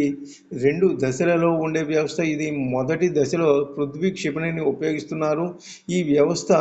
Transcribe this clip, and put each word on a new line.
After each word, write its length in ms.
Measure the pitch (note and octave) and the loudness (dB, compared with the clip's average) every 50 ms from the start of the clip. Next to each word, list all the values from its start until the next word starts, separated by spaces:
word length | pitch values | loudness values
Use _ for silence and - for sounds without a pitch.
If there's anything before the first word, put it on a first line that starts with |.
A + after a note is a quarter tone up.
| C#3+ C#3 C#3 - - - - - _ _ - B2+ B2+ | 2 0 -2 -6 -12 -16 -18 -20 _ _ -4 0 2
రెండు 340 | C#3 D3 F3 F#3+ F#3 - B2 C3 | 2 2 2 2 2 2 0 0
దశలలో 480 | C3 B2+ - F3 E3+ F3 E3 E3+ E3+ E3 | -2 0 0 2 2 2 4 2 2 2
ఉండే 300 | D#3+ D#3+ D#3+ D#3 D#3+ D#3 | 0 0 -2 -2 -2 -2
వ్యవస్థ. 360 | D3 D#3+ D#3 D#3 C#3+ - - | 0 0 0 0 -2 -2 -2
ఇది 320 | E3 D#3 D3+ D3 D#3 D3+ | -2 -2 -2 -2 -4 -4
మొదటి 580 | D3 C#3+ C3 B2+ B2+ B2+ C3 D3 E3 E3 F3+ F3 | -2 -2 -2 -2 -2 -2 0 -2 0 0 0 2
దశలో 520 | D3 D3+ C3+ - F3+ E3+ E3 D3+ C#3+ C#3+ C#3+ | 2 2 0 2 0 2 4 4 4 4 2
పృథ్వీ 480 | C#3+ - D3+ D3 C#3 C#3+ D3+ F3+ F#3+ | -2 -4 -4 -6 -4 -4 -2 -2 -2
క్షిపణిని 500 | - - - D#3 C#3+ D#3+ E3 E3 E3 D#3+ | -2 -2 -4 -4 -4 -4 -4 -4 -4 -2
ఉపయోగిస్తున్నారు. 1000 | D#3 C#3+ C3+ - D#3 D#3+ D#3 D3 - - E3+ D#3 D#3 D3+ D3+ D#3 E3+ F3 F3 - - - - - _ - | -2 -2 -2 0 -2 -2 -2 -4 -6 -6 -4 -2 0 0 0 0 -2 -4 -6 -10 -18 -20 -20 -12 _ -2
ఈ 140 | F3 F3+ E3+ | -2 0 2
వ్యవస్థ 480 | D3 C#3+ D3 C#3+ E3 E3+ E3+ - - F#3 D#3 | 4 4 4 4 4 2 0 2 2 4 4